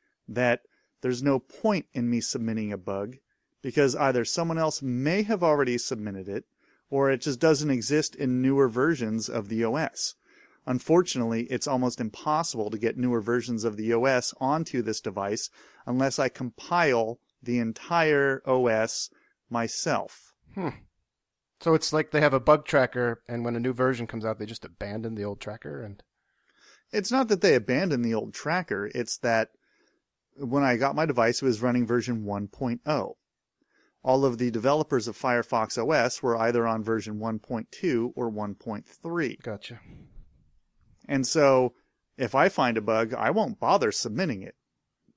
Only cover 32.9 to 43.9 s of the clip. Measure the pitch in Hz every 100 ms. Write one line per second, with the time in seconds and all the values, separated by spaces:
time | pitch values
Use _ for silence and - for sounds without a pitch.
32.9 | 147 95 - _ _ _ _ _ _ _
33.9 | _ 131 135 139 117 123 113 123 151 147
34.9 | 131 110 104 131 120 - 120 107 - 117
35.9 | 151 120 - 127 113 113 120 117 113 107
36.9 | 113 107 104 113 110 - 117 - - 180
37.9 | 120 120 - 117 107 104 98 117 104 -
38.9 | - 170 170 131 - 120 101 - 117 -
39.9 | - - - - _ _ _ _ _ _
40.9 | _ - 139 127 160 143 131 123 - _
41.9 | _ _ - 120 135 180 - 127 113 107
42.9 | 110 117 117 110 190 170 - 120 190 113